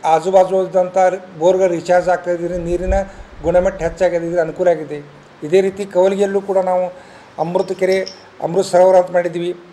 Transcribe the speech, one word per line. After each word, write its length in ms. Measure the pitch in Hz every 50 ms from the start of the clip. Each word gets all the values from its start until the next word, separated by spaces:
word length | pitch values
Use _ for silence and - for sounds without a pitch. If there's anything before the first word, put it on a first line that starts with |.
| -
ಆಜುಬಾಜು 600 | 160 160 160 156 190 190 185 185 180 190 190 185
ಇದ್ದಂಥ 320 | 175 160 185 180 180 180 190 185 185 180 190 - - 170 156
ಬೋರ್‌ಗಳು 300 | 156 180 185 185 190 180
recharge 400 | 175 165 - - 180 180 170 180
ಆಗ್ತಾ 220 | 175 170 - 175
ಇದ್ರಿಂದ 340 | 175 170 170 170 180 180 170
ನೀರಿನ 300 | 170 175 175 185 185 190 196 196 - - - - - - -
ಗುಣಮಟ್ಟ 400 | 147 165 175 180 180 196 190 -
ಹೆಚ್ಚಾಗಿದೆ, 440 | 160 165 165 - 190 175 175 170 170 170
ಇದು 120 | 170 175
ಅನುಕೂಲ 280 | 160 160 151 180 185 175
ಆಗಿದೆ. 280 | 170 156 156 139 151 147 147 - - - - - - -
ಇದೇ 180 | 151 151 170 190
ರೀತಿ 240 | 190 196 190 196 202
ಕವಲಗಿಯಲ್ಲೂ 560 | 196 - 180 185 190 196 196 202 196 196 196
ಕೂಡ 180 | 196 202 190 190
ನಾವು 340 | 185 185 185 180 180 180 180 - - - - - - - - -
ಅಮೃತ 340 | 160 170 175 185 185 185
ಕೆರೆ, 280 | 185 175 185 185 190 190 185 185 - - - - - -
ಅಮೃತ 240 | - 156 170 190 185
ಸರೋವರ 300 | - 180 175 185 185 185
ಅಂತ 140 | 180 180 175
ಮಾಡಿದ್ವಿ. 500 | 175 175 175 175 165 175 175 175 175 - - -